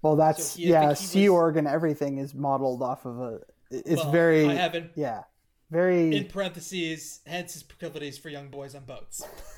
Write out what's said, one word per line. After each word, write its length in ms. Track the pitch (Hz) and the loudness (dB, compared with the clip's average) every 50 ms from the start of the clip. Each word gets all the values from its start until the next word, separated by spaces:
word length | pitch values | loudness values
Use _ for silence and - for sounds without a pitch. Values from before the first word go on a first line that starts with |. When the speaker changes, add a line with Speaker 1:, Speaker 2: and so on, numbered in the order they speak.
| - | 2
Speaker 1:
Well, 120 | 156 151 | 4 4
that's, 360 | 147 156 156 151 160 160 - | 6 4 4 4 0 -4 -8
Speaker 2:
So 80 | - 175 | -6 -2
he, 80 | 170 | 2
I 20 | 170 | 4
Speaker 1:
yeah, 180 | 170 160 151 | 6 6 6
Speaker 2:
think 120 | 147 147 - | 4 2 0
he 60 | - | -4
Speaker 1:
Sea 240 | - - 190 202 202 | 0 2 4 6 6
Speaker 2:
was 60 | 185 | 6
Speaker 1:
Org 220 | 175 165 165 151 | 6 4 4 2
and 100 | 160 151 | 2 0
everything 520 | 147 139 160 170 160 147 - 147 143 139 139 | 0 0 0 0 0 0 0 -2 -4 -4 -6
is 160 | 139 139 139 | -8 -8 -8
modeled 480 | 135 143 139 139 135 139 131 127 123 135 | -4 -2 0 0 0 0 -2 -2 -2 -4
off 220 | 127 127 - - | -4 -4 -6 -8
of 140 | 127 120 120 | -12 -10 -8
a, 200 | 127 120 113 - - _ _ _ _ _ | -10 -10 -10 -12 -16 _ _ _ _ _
it's 320 | 131 127 - - 170 - 160 | -12 -12 -2 -2 0 0 0
Speaker 2:
Well, 80 | 147 | 2
Speaker 1:
very, 360 | 151 170 170 165 160 156 151 | 2 4 4 6 6 6 4
Speaker 2:
I 60 | 147 143 | 4 2
haven't 380 | 139 180 165 170 170 165 165 _ | 2 0 -2 -2 -6 -8 -8 _
Speaker 1:
yeah, 280 | 160 151 123 113 101 - _ _ _ _ _ _ _ _ _ | -6 -6 -6 -6 -10 -12 _ _ _ _ _ _ _ _ _
very 460 | 160 165 180 185 180 175 170 160 151 | 0 2 2 4 4 4 4 2 2
Speaker 2:
in 100 | - - | 0 -2
parentheses, 960 | 180 - 190 196 185 - 170 - - 190 185 165 160 160 151 - - - - _ | -4 -6 -6 -6 -6 -8 -12 -14 -10 -6 -6 -4 -6 -6 -8 -10 -16 -18 -18 _
hence 280 | 139 170 180 175 175 - | -10 -10 -10 -10 -10 -14
his 100 | 156 - | -18 -18
proclivities 540 | _ - _ - 160 143 151 147 143 127 | _ -18 _ -14 -12 -10 -10 -10 -10 -12
for 120 | - _ 160 | -14 _ -14
young 180 | 143 143 143 139 | -14 -14 -14 -14
boys 240 | 131 139 139 139 135 | -14 -14 -14 -14 -16
on 120 | 143 135 | -18 -18
boats. 420 | 120 - - - - - - - - - - - - - | -16 -16 -16 -16 -14 -14 -14 -14 -14 -16 -18 -18 -16 -8